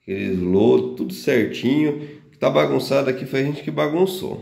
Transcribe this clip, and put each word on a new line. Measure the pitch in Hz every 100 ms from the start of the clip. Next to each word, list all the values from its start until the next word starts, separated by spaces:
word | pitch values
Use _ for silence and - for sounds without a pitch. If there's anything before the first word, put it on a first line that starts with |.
Aqueles | - 98 98 92
lodos, | 90 95 113 127 127 -
tudo | -
certinho. | - - 127 101 - 120 147 151 143 - - -
O |
que | _
tá | 139
bagunçado | 143 147 135 127 135 135
aqui | 127 -
foi | 135
a |
gente | 139 147
que | -
bagunçou. | 147 151 156 185 - - -